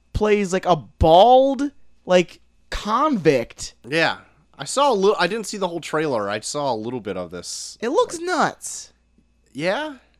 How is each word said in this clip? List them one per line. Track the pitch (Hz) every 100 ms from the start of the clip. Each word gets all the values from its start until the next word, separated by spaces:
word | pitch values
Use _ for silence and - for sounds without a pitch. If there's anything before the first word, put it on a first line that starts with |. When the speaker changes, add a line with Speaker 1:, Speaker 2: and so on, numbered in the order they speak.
| _
Speaker 1:
plays, | - 208 208 196
like, | 180 175
a | 170
bald, | 107 - 165 170 220 254 269 262 285 - - _ -
like, | 180 170 - _ _ -
convict. | - 202 226 302 247 160 135 113 - - - 113
Speaker 2:
Yeah. | 156 156 92 - _ _ -
I | 139
saw | - 285
a |
little, | 214 196 185
I | 175
didn't | 226 214
see | 214
the | 185
whole | 170
trailer. | - 156 156 120 101
I | 107
saw | - 147 139
a | 113
little | 110 127
bit | 104 92
of | 90
this. | 87 87 - - -
Speaker 1:
It | 233
looks | 349 494 330
Speaker 2:
Like | 349
Speaker 1:
nuts. | 339 185 - - - - _ _ _ _ _ _
Speaker 2:
Yeah? | 127 165 220 311 262 _ _